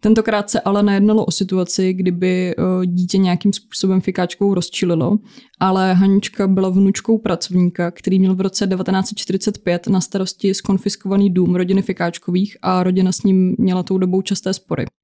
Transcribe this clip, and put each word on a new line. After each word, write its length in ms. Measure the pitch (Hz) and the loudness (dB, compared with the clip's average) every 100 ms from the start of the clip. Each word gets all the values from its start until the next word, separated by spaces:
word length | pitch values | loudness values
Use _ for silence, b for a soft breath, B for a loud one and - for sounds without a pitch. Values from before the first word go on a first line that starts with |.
Tentokrát 480 | 208 220 220 214 208 | 4 2 2 -2 -2
se 100 | - | -4
ale 220 | - 202 | 0 0
nejednalo 420 | 208 196 208 214 | 2 2 4 2
o 60 | - | 0
situaci, 600 | - 185 185 180 - 185 | -2 -2 -2 -2 -2 -2
kdyby, 600 | 185 185 175 185 180 180 - | 0 -2 0 -2 0 -2 -2
eh, 280 | 185 185 185 | -2 0 0
dítě 320 | 175 180 190 | -2 0 2
nějakým 340 | 185 180 208 | 2 2 0
způsobem 480 | 196 _ - 190 185 | -2 _ -4 0 0
Fikáčkovou 540 | 185 185 180 - 202 | 0 -4 -4 -2 0
rozčililo, 640 | 196 165 - 185 165 139 208 B B B B | 0 -4 -4 -2 0 2 0 B B B B
ale 340 | 185 190 190 | 0 2 2
Hanička 520 | 180 196 196 - - 196 | 4 4 2 0 -4 0
byla 200 | 190 190 | 2 2
vnučkou 500 | 185 196 196 - 220 | 2 2 0 0 -2
pracovníka, 720 | 220 170 - 180 180 175 175 | 0 -4 -2 0 0 0 -6
který 280 | 170 - 190 | -4 -2 2
měl 160 | 190 | 2
v 60 | 185 | 2
roce 260 | 190 - 196 | -2 -2 -2
devatenáct 420 | 185 185 190 190 | -2 0 -2 -2
set 100 | 202 | -6
čtyřicet 400 | - 190 - 202 | -6 -2 -2 -4
pět 280 | - 175 - | -2 -2 0
na 140 | 196 | -2
starosti 540 | - 202 185 - 196 | 0 -4 -6 -2 -2
skonfiskovaný 760 | 190 - 190 - - 196 196 202 | -2 0 -2 -2 -6 -2 2 2
dům 240 | 180 175 | 2 2
rodiny 280 | 180 180 190 | 2 2 0
Fikáčkových 760 | 185 185 170 170 - 180 202 - | 0 -4 -4 -4 -2 -2 -2 -4
a 200 | 185 185 | -2 0
rodina 300 | 185 185 185 | 2 2 0
s 100 | 185 | 0
ním 340 | 202 190 185 - | 2 2 2 2
měla 240 | 190 180 | 0 0
tou 160 | 180 190 | -2 0
dobou 240 | 185 190 | 0 0
časté 320 | 190 196 - | -2 -4 -4
spory. 300 | 190 _ 170 143 _ | -6 _ -6 -6 _